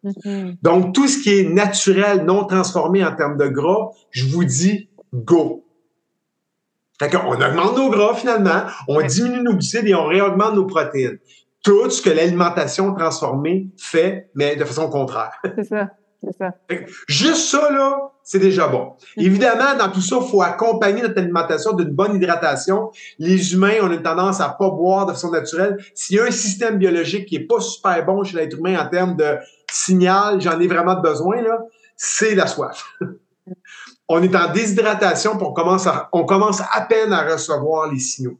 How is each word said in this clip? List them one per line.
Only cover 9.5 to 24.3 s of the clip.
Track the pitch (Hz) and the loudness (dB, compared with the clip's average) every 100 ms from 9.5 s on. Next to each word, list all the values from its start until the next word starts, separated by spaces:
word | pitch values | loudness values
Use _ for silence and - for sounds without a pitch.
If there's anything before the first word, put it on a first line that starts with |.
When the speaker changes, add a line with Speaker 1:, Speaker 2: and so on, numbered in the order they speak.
Speaker 2:
glucides | 190 143 226 214 | 0 0 -2 2
et | |
on | 180 151 | 2 2
réaugmente | 180 202 180 214 | 2 2 2 2
nos | 208 190 | 2 0
protéines. | 165 151 143 123 104 _ _ _ _ | 0 -2 -2 -4 -6 _ _ _ _
Tout | - 202 254 | 4 4 4
ce | 247 | 0
que | - | 2
l'alimentation | 160 170 175 175 170 143 - 196 | 4 2 2 2 0 -4 -2 -2
transformée | 190 165 143 151 135 151 185 190 - | 0 -4 -2 -4 -2 -2 -2 -4 -14
fait, | - 165 175 190 - | -4 2 2 0 -10
mais | 139 143 147 | -2 -2 0
de | |
façon | 151 127 156 | -4 -2 -2
contraire. | 143 131 110 110 - 190 190 | -2 -2 -4 -6 -6 -8 -6
Speaker 1:
C'est | |
ça, | 202 214 196 - _ _ | -4 -4 -6 -8 _ _
c'est | - 185 | -14 -8
ça. | 185 180 _ | -10 -10 _
Speaker 2:
Fait | 180 | -12
que | - - - | -12 -20 -6
juste | 143 277 320 - | 0 2 0 0
ça, | 285 294 | 0 2
là, | 277 269 277 - _ | 2 0 -2 -6 _
c'est | - 190 | -4 2
déjà | 190 180 156 | 2 4 0
bon. | 127 85 - - - | 0 -4 -14 -18 0
Speaker 1:
Mhm. | 180 | 2
Speaker 2:
Évidemment, | 196 247 226 269 277 | 4 4 2 2 2
dans | 196 | 0
tout | 190 | -2
ça, | 180 254 | -2 -2
faut | - 202 | 0 2
accompagner | 175 - 226 220 208 214 | 2 0 0 2 0 0
notre | 233 190 | -2 -2
alimentation | 180 170 165 156 214 | -2 -2 -2 -2 -2
d'une | 190 156 | -2 -2
bonne | 139 202 202 | 0 0 0
hydratation. | 180 170 165 135 - 196 220 - - - | 0 0 0 -2 -2 -2 -2 -10 -20 -8
Les | 160 190 180 | 2 2 2
humains, | 180 196 220 | 2 2 2
on | 190 | 0
a | |
une | 170 | -2
tendance | 165 165 190 | -2 -2 -2